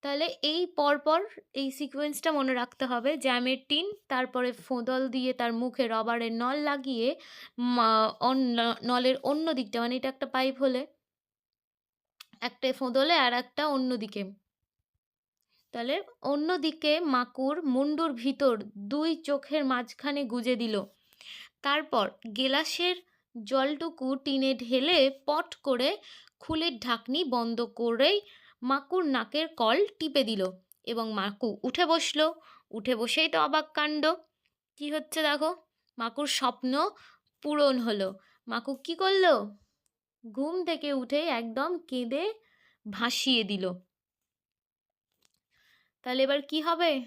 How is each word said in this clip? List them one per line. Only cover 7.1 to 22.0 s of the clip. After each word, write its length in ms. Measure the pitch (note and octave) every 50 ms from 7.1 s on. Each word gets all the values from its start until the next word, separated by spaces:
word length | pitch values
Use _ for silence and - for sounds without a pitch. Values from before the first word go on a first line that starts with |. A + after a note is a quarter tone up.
| D#4+ - - - - - - - _ -
মা-, 540 | A#3+ B3 B3 B3 A#3 A3+ A3 A3 A3 A3 - -
অন্য, 360 | - A#3+ C4 C4+ C4 B3 A#3+ A#3 A#3 A#3 A3+ - -
নলের 320 | A#3 B3 B3 B3 B3+ C4 C4+ -
অন্য 240 | - C#4+ D4+ D#4+ E4 D#4
দিকটা, 240 | C4+ B3+ G3+ - A#3
মানে 140 | A#3 A#3+ B3
এটা 120 | C4 - C4+
একটা 180 | C4 - -
পাইপ 280 | - - C4 C4 C4+ C4+ C4 C4+
হলে 200 | C4+ B3+ B3 C#4+ - _ _ _ _ _ _ _ _ _ _ _ _ _ _ _ _ _ _ _ _ _ _ _ _ _ _ - _ - _
একটা 260 | - B3+ B3 _ - C4 C4+
ফোঁদলে 420 | - C4+ B3 A#3 C4+ C4+ D#4 F4
আর 180 | D#4+ C4+ A#3+ A#3+
একটা 300 | A#3+ B3 B3 _ - D4
অন্য 240 | D#4 C#4+ C4+ B3+ B3+ B3+
দিকে, 260 | A#3 G#3+ G#3 - G#3 G3 F#3+ G3+ _ _ _ _ _ _ _ _ _ _ _ _ _ _ _ _ _ _ _ _ _ _ _ _ _ _ _ -
তাহলে 240 | B3 A#3 B3 C#4+ F4+ G4 - - _ -
অন্য 260 | B3+ C#4+ D4 D4+ D#4+ F4+ F4
দিকে 340 | C#4 D#4+ D4+ D#4 - D4+ D4 D#4+
মাকুর 560 | F4+ D#4 C4 B3 B3 B3 - - C4 C4+ D4 D#4 E4+
মুন্ডুর 500 | C#4+ B3 B3+ C#4 D4 D4+ D4 E4 E4 C4+
ভিতর 420 | A#3 A3+ C4+ C4+ - - C4 A#3+ G#3+ - - -
দুই 340 | G3+ G3+ G3+ C4+ D4 D4+ E4 E4
চোখের 460 | E4 E4 - C#4+ C#4 C#4 - C#4 D#4 C#4+
মাঝখানে 560 | C4 C4 B3 B3 A#3+ - - - C#4 C#4+ C#4+ C#4+
গুজে 300 | A3+ G#3+ B3 A3+ B3 B3+
দিল। 180 | G#3+ A#3 A3+ G#3+ G3+ F#3+ - _ _ _ _ _ _ - - - - - - _ _ -
তারপর 440 | C#4+ C#4+ D4+ D#4 D4+ - B3